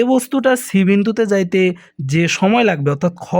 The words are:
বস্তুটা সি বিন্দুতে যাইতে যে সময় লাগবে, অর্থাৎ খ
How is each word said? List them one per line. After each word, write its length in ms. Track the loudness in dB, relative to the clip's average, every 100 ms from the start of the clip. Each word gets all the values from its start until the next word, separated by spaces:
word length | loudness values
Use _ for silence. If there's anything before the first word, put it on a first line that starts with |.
| 2
বস্তুটা 420 | 0 0 -2 0 0 0
সি 120 | 0 2
বিন্দুতে 360 | 2 0 -2 0
যাইতে 300 | 0 0 0 0 -2 -10 -12 -4
যে 120 | 0 0 0
সময় 260 | 0 2 0
লাগবে, 180 | 0 -2
অর্থাৎ 200 | -2 -4 -6
খ 20 | -4 0